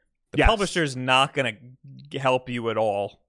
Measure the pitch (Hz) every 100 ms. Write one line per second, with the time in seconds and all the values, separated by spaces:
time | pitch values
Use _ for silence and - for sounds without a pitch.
0 | _ _ _ 147 143 220 190 180 151 127
1 | 127 131 139 147 127 104 123 127 139 131
2 | 135 135 131 131 127 123 117 110 110 101
3 | 101 -